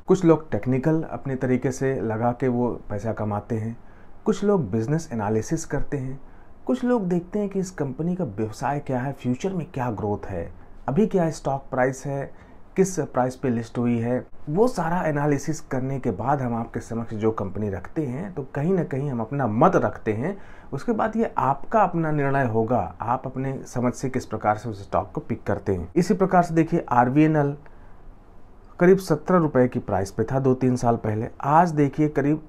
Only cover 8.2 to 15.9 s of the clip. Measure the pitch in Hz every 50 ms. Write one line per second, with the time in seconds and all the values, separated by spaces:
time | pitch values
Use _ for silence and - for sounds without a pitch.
8.2 | 170 120 98 107 110 107 - - 131 123 143 143 - - 131 120 127 139 135 -
9.2 | - 123 123 - - 190 190 175 147 - - 131 123 123 107 90 107 104 104 101
10.2 | - - 98 85 - - - - - - - - - - 135 180 220 220 - 185
11.2 | 165 160 143 - - 147 135 139 - - - 127 127 135 131 - - 143 139 139
12.2 | 135 - - - - - - - - - - 190 190 185 - 160 131 - - 131
13.2 | 123 131 127 - - 131 117 117 113 - - 127 120 120 120 113 113 120 127 123
14.2 | - - - - - 147 151 196 233 254 - 185 160 160 170 180 165 156 147 147
15.2 | 147 151 143 135 - 160 143 - - - 139 127 131 131